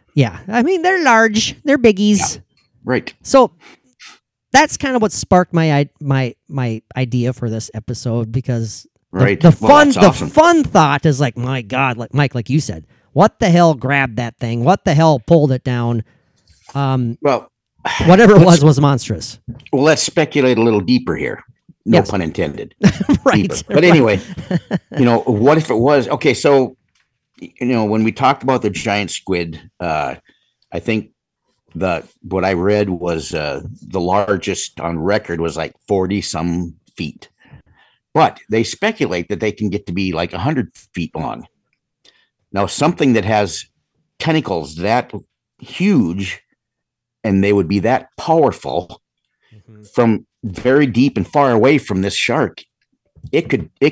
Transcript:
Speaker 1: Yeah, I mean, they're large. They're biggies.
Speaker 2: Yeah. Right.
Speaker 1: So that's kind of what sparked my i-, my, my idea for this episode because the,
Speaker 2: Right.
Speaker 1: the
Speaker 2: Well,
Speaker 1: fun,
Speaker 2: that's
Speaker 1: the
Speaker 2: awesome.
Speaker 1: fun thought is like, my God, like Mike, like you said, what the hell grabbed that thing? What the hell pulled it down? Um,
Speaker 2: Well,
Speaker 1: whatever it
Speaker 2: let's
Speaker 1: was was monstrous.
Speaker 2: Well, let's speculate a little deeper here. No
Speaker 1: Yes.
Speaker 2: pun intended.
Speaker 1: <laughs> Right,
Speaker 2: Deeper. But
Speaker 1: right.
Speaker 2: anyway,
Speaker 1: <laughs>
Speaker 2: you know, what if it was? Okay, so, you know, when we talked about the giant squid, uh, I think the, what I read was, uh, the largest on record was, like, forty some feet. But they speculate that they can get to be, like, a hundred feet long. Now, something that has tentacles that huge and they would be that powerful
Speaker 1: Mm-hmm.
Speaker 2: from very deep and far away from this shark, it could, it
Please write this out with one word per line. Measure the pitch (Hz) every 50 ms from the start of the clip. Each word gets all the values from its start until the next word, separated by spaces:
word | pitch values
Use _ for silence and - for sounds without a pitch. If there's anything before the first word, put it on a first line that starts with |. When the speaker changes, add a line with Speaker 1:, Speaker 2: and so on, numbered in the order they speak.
| _ _ _
Speaker 1:
Yeah, | 147 127 107 87 - -
I | 190 214 240 240
mean, | 330 381 339
they're | 320 359 381 359 320
large. | 262 233 220 226 226 208 220 - - - - -
They're | 294 277
biggies. | 285 240 226 208 185 208 208 208 190 - - -
Speaker 2:
Yeah. | - - _ _ _ _ _ _ _ -
Right. | - 127 113 - - - _
Speaker 1:
So | - - - 269 247 - - _ _ - - _ _ _ _ _ - - - _ _ _ _ _ _ _ -
that's | 269 302 285 -
kind | - - 269 254
of | 240
what | 214 190
sparked | - - - - 185 180 180 - -
my | 170 160 156 147 143
i-, | 143 135 _ _
my, | 147 139 139 131 131 120 - _ _
my | - 156 135 127 117 113 110 - _ -
idea | 127 131 120 120 123 117 123 127
for | - 123 113
this | 110 110 - - -
episode | 110 - - 120 - - 123 113 120 113 110
because | 113 131 - - 120 117 113 107 - - - _ _ _ _ _
the, | - 92
Speaker 2:
Right. | - 101 101 -
Speaker 1:
the | 156 170 - -
Speaker 2:
Well, | 214 240
Speaker 1:
fun, | 285 302 294 285
Speaker 2:
that's | 240 196
Speaker 1:
the | 190
Speaker 2:
awesome. | 180 - - - -
Speaker 1:
fun | - 302 320 349 349 320 285
thought | - - 190 156 139 143 143 -
is | 165 139 123
like, | 147 120 -
my | 120 120 127 135 131
God, | 117 98 127 143 135 131 120
like | 113 117 - -
Mike, | 139 147 - -
like | 123 107 -
you | 131 156
said, | 139 - 85 82 76 _ _ _ _ _ -
what | 143 190 220 - -
the | 233 185
hell | 170 175 175 165 151
grabbed | 120 135 131 143 139 135 127 110
that | 117 120 117 - _
thing? | 123 113 117 117 117
What | 151 196 - -
the | 190 147
hell | 151 165 160 147 123
pulled | - - 170 165 143 135
it | 131 123 -
down? | 127 123 120 120 117 120 113 - - _ _ _ _ _ _ _ _ _ _ _ - -
Um, | 139 139 131 131 131 123 113 120 -
Speaker 2:
Well, | - 143 127 110 - _ _ _ _ _ _ _ - - - - -
Speaker 1:
whatever | 160 180 196 240 208 208
it | 180
Speaker 2:
let's | 170
Speaker 1:
was | 185 170 156 143
was | 156 139 135
monstrous. | 147 139 139 123 - - 107 - - - - - _ - 113 - - _
Speaker 2:
Well, | - 131 139
let's | 160 151 - -
speculate | - - 170 156 - - 147 127 127 123
a | 113
little | 113 117 110 104
deeper | 90 101 127 120 - - 78
here. | 69 71 60 52 - - _ _ _ _ - _ _ _
No | 107 117 -
Speaker 1:
Yes. | 110 -
Speaker 2:
pun | 104 95
intended. | 85 80 - - 87 76 69 - - - _ _
Speaker 1:
<laughs> | - 190 - - 196 - 285 - -
Right, | 269 - 208 196 196
Speaker 2:
Deeper. | - - -
But | - -
Speaker 1:
right. | 147 170
Speaker 2:
anyway, | 175 165 156 123 110 101 95 - - - - - - 185
Speaker 1:
<laughs> | 160 - - - - - _ -
Speaker 2:
you | - 131
know, | 120 117 110
what | - 127 117 104 113 139 156 160
if | 156 -
it | 120
was? | 107 117 143 147 139 117
Okay, | - 147 131 - 147 117
so, | - - 147 143 135 127 - - _ _ _ _ _ _ _ _ _ _ _ _ _
you | 90 87 _ _ 123
know, | 123 127 117 107
when | 104 107 110 110
we | 113
talked | 104 - 135 131 143 -
about | 117 131 131 120 -
the | 104
giant | 92 - - 113 101 104 101 85
squid, | - - - - 95 87 85 82 78 80 78 76 _ -
uh, | 90 85 78 76 71 65 64 - _ _ _ _ _ _ _ _ _ _
I | - 85
think | - 117 110 107 101 - _ _ _ _ _ _ _ _ _ _ _ _ -
the, | 82 95 92 85 73 - _ _ _ -
what | 92 95 92 90
I | 95 95
read | 85 90 101 104 104 104 98
was, | 92 82 87 87 82 80 73 - -
uh, | 78 76 73 67 69 82 - - -
the | - - - 95
largest | 87 90 92 104 101 95 104 87 - 101 92 - - - - -
on | 71 85 85 82
record | 78 95 104 110 - - 85 82
was, | 82 82 78
like, | 82 80 69 - _ _
forty | - 104 95 92 92 101 101
some | - - - 80 85 87 85 87 87 85 78 _ _ _ _
feet. | - 82 76 - _ - - _ _ _ _ - - _ _ _ _ _ _ _ _ _ _ -
But | 156 160 - - - - -
they | 104 113 113
speculate | - - - 190 220 226 - 147 - 90 87 87 -
that | 104 85
they | 110 107
can | 101 - 107 101
get | 98 - -
to | - 87
be, | 98 98 92 82
like, | 80 87 - -
a | 87
hundred | 104 143 156 131 104 - - - - _ -
feet | 87 82 78 -
long. | 78 78 58 55 60 - - _ _ _ _ _ _ _ _ _ _ _ _ _ _ _ _ _ _ _ _
Now, | - 98 101
something | - - - 143 160 175 - 160 135 117
that | 110 90
has | 104 110 104 104 90 - - - - _ _ _ _ _ _ _ _ _ -
tentacles | - 165 160 160 - - 92 85 76 76 78
that | 82 87 104 113 123 - - - - - _ _ _ _ _ _ _
huge | - - - - 175 208 196 139 98 82 87 98 95 95 - - _ _ _ _ _ _ _ _ _ _ _ _ _ _ _ _ -
and | 110 98 98 98
they | 101 104
would | 101 90
be | 78 202 202
that | 170 113 131 - - - _
powerful | - - - 160 165 147 120 - - - - - 87 - - - - _ _ _ _ _ _ _ _ _ _ 110
Speaker 1:
Mm-hmm. | 104 _ - 110 107 104 _ -
Speaker 2:
from | 127 120 113 107 104 - _ _ _ -
very | 107 90 - - 127 131 147 147
deep | 131 95 117 131 139 -
and | 113 92
far | - - 147 143 131
away | 120 107 107 135 156
from | 135 120 - 104 92 95
this | 98 -
shark, | - - - 117 156 127 92 - - - _ _ _ _ _ _ _ _ _ _ _ - - -
it | 156 180 -
could, | - - - - _ _
it | 135 151